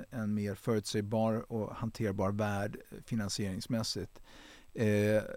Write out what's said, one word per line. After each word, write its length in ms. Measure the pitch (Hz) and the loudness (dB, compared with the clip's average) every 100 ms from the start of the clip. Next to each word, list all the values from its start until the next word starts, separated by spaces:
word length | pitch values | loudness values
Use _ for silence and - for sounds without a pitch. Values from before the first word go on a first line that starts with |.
| - | -8
en 240 | 131 107 | -4 0
mer 200 | 104 101 | 0 0
förutsägbar 1000 | 95 - 110 - 107 101 113 110 110 - | -2 0 0 2 -2 0 2 2 2 -2
och 220 | 117 104 | -4 -4
hanterbar 580 | - 117 - 110 98 95 | -4 -4 -2 0 2 2
värld, 440 | 104 107 101 107 - - | 2 0 0 -2 -6 -12
eh, 80 | - | -16
finansieringsmässigt. 1160 | - 117 101 - 101 92 - 117 110 104 95 - - - - - - | -4 -2 -2 -2 -2 -2 -2 0 0 -4 -6 -10 -20 -20 -20 -20 -10
Eh, 480 | - 107 104 104 107 104 | 0 4 6 6 4 0